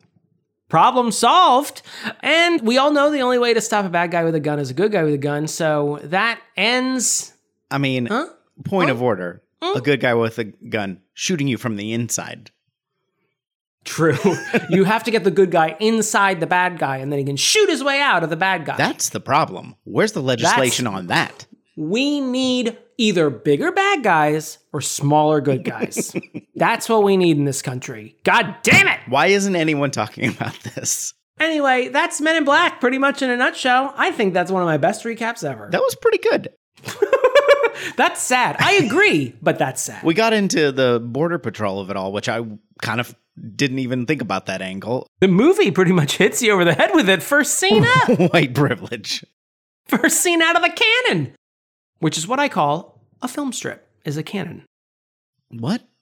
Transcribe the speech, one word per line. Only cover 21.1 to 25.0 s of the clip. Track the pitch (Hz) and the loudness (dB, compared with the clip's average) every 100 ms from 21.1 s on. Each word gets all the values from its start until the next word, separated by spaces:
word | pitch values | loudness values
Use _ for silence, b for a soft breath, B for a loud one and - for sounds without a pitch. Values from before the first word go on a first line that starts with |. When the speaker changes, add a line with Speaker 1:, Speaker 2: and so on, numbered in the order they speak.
| 139 135 - - _ _ - | -2 -2 -8 -20 _ _ -10
Speaker 1:
We | 156 220 285 294 | -4 -2 -2 -2
need | 262 254 262 254 233 226 _ - | -4 -2 0 -2 -4 -8 _ -2
either | 214 175 151 | 0 2 0
bigger | 120 151 160 302 | 0 0 0 0
bad | 392 392 392 | 0 0 0
guys | 220 165 151 156 151 - _ | 2 2 2 0 -6 -14 _
or | 151 | -8
smaller | 139 - | -6 -2